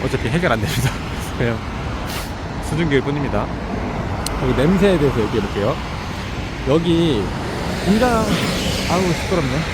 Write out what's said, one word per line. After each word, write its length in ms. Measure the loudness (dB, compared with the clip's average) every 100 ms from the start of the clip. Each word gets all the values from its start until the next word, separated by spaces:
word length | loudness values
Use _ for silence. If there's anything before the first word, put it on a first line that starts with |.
| -2
어차피 240 | -2 0
해결 220 | 0 2
안 100 | 2
됩니다. 300 | 0 0 0 -2 -6
<laughs> 220 | -6 -6 -2
그냥 200 | 0 0 -4 -6 -6 -4 -4 -6 -6 -8 -8 -6 -4
수증기일 320 | 0 2 2
뿐입니다. 460 | 2 -2 0 0 -2 -4 -4 -4 -4 -4 -4 -4 -4 -2
그리고 160 | 0 2
냄새에 420 | 4 4 4 4
대해서 200 | 4 2
얘기해 200 | 0 0
볼게요. 340 | 0 0 0 0 -4 -6 -6 -6 -6 -6 -6 -4 2
여기 520 | 2 4 4 4 2 0 -2 -4 -4 -4 -2 2
공장, 240 | 4 4 4 2 2 0 0 0 -2 0
아우, 100 | 2
시끄럽네. 560 | 2 0 0 0 2 0 -2